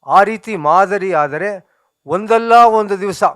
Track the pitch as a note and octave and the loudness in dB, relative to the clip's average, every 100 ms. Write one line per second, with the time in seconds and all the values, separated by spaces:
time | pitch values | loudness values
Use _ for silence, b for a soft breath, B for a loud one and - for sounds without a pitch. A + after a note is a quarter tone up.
0 | - E3 G3+ A3 - G3+ D3 F3 F#3+ G3 | 2 2 2 -2 -10 -6 0 2 0 -2
1 | F#3+ E3 D3 D3+ G3 G3 _ _ _ _ | -4 -2 -2 -4 -6 -8 _ _ _ _
2 | C#3 E3+ G#3+ A3+ A#3 A#3 A#3+ A3 G#3 G3 | -8 -6 0 0 4 6 6 4 -2 -4
3 | G3+ F3 F#3 | -6 -2 -4